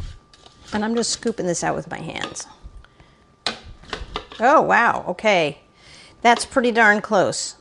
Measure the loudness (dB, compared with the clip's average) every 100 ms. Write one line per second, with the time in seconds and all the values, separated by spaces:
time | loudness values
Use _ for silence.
0 | -12 -14 _ _ -20 _ -8 -4 -2 -2
1 | -2 -4 -4 -4 -4 -2 -4 -4 -8 -12
2 | -10 -10 -10 -12 -16 -20 -20 -20 -20 _
3 | -20 _ _ _ -12 -12 -18 -20 -16 -14
4 | -10 -12 -14 0 4 4 4 4 2 0
5 | -6 -2 0 2 0 -4 _ _ -20 -20
6 | -20 0 2 2 2 0 2 4 4 4
7 | 2 2 2 -2 -8 -12